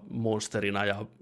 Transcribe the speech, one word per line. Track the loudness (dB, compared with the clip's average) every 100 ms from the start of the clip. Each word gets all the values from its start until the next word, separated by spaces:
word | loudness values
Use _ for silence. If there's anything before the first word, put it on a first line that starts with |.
| -6
monsterina, | -2 2 2 0 0 2 2 2
ja | 0 -4 -14